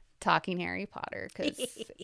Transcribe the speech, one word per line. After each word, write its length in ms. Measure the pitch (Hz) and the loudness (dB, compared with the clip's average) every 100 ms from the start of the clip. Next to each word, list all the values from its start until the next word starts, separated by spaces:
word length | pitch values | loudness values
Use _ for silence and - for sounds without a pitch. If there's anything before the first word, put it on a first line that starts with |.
| - _ | -20 _
talking 380 | - 160 - 180 | 6 6 4 0
Harry 260 | 175 185 196 | 0 -2 -4
Potter, 420 | - - - - | -6 -6 -6 -8
'cause 260 | - - - - - 113 - | -2 -2 0 -2 -4 -12 -12